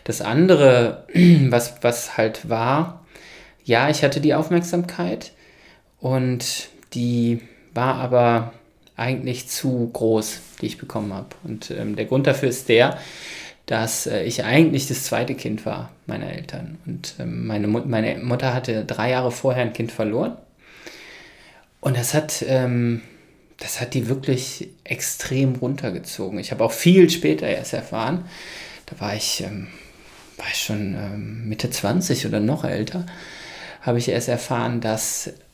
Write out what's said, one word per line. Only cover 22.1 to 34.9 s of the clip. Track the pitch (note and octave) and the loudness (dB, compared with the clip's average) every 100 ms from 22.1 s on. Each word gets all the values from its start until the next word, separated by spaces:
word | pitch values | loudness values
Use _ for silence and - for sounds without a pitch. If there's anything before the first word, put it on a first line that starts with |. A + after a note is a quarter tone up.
| D3+ | 0
hat, | D3+ - - | -2 -4 0
ähm, | C3 B2 A#2+ A#2+ A#2 - - _ _ _ - | 2 2 2 2 -2 -6 -20 _ _ _ -16
das | - - | -10 -8
hat | B2 C3 | -4 -2
die | A2 | -2
wirklich | C3+ - B2+ - - - - | -2 0 -2 -2 -10 -14 -16
extrem | - B2 - - - C3 C3+ B2+ | -10 -6 -6 -6 -4 0 0 0
runtergezogen. | B2 C#3 A#2+ F2 - - F#2+ G2 | -4 -4 -4 -6 -10 -8 -6 -6
Ich | - | -6
hab | A2 | 0
auch | A2+ | 0
viel | - F3 F#3 E3+ | 4 8 10 8
später | - D3+ D#3 - | 6 0 0 0
erst | - - | -2 -4
erfahren, | - - A2 - F3+ - - - - - - - | -8 -6 -4 -2 -4 -8 -16 -18 -16 -18 -18 -20
da | - | -10
war | G#2 G#2 | -6 -4
ich, | - - | -4 -4
ähm, | G2 G#2 F2+ - - - - - - - | -6 -8 -12 -16 -20 -20 -20 -20 -20 -14
war | - | -8
ich | - | -6
schon, | - G#2 G2 G2 | -4 -4 -4 -4
ähm, | G2+ G#2 G#2+ A2+ A2 | -6 -8 -10 -8 -8
Mitte | G#2+ A#2 | -4 -4
zwanzig | - G2+ F3 - A#2 A2 | -2 0 0 0 -2 0
oder | G#2+ | 0
noch | A2 D#3+ | 0 0
älter, | - F#2+ - F3+ F3 - - - - - - - | -2 -4 -4 -6 -8 -12 -18 -16 -18 -16 -18 -8
habe | B2+ A#2+ | -2 0
ich | B2+ | 0
erst | A#2 A#2+ | -2 -2
erfahren, | A#2+ - A#2+ A#2 A#2+ | -4 -2 -2 -2 -2
dass | A2 | -2